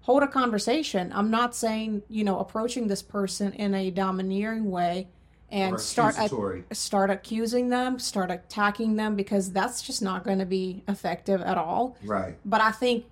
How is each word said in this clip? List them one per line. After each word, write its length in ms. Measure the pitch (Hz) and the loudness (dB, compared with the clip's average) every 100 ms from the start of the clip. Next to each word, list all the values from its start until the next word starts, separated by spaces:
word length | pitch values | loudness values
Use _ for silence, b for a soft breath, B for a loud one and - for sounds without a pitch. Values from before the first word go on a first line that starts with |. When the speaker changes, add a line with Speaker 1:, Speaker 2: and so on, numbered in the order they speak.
Speaker 1:
hold 220 | - 262 | 4 4
a 60 | 277 | 4
conversation. 840 | 269 247 214 214 285 302 - 180 | 2 0 0 2 0 0 -2 -2
I'm 160 | - 208 | 0 2
not 240 | 220 240 | 2 0
saying, 480 | 240 226 220 220 208 208 | 0 -2 -2 -2 -4 -4
you 160 | 220 | -2
know, 140 | 208 190 | 0 0
approaching 500 | 190 220 233 247 226 | -2 -4 -2 -2 -2
this 140 | 196 | -2
person 500 | - 208 196 - 202 | -4 -2 -2 -2 -4
in 220 | - 208 | -2 -2
a 160 | 196 190 | 0 0
domineering 800 | 180 190 185 190 190 214 226 214 | 0 0 0 -2 -2 -2 -2 -2
way 380 | 180 175 180 185 b b b - | 0 0 0 -6 b b b -8
and 240 | 202 190 | -2 0
Speaker 2:
Or 40 | 185 | 0
Speaker 1:
start 360 | - - 220 | -2 2 2
ac-, 100 | - | 4
Speaker 2:
accusatory. 400 | 214 127 98 90 - | 0 0 -2 -4 -8
Speaker 1:
start 380 | 220 - 202 196 | -8 -2 2 2
accusing 580 | 196 - 220 226 247 247 | 0 -2 -4 0 0 2
them, 300 | 247 254 254 | 0 0 -2
start 320 | - 208 180 | -4 -2 -2
attacking 680 | 180 - - 208 202 226 214 | -4 -6 0 2 2 0 2
them, 200 | 214 208 | 0 0
because 360 | 196 202 190 | 0 0 2
that's 300 | 185 233 - | 0 -2 -4
just 180 | - 269 | -6 -4
not 240 | 196 185 | -2 -2
gonna 220 | 185 190 190 | 0 0 0
be 360 | 190 185 185 - | 0 -2 -6 -4
effective 540 | 202 175 175 - 196 | -4 -2 -4 0 0
at 160 | 185 180 | 2 0
all. 400 | 160 175 247 - | 0 0 0 -4
Speaker 2:
Right. 340 | 202 208 185 165 208 | -4 -2 -2 -8 0
Speaker 1:
But 160 | 214 | 4
I 80 | 220 | 4
think 340 | 214 254 240 - | 4 2 2 -2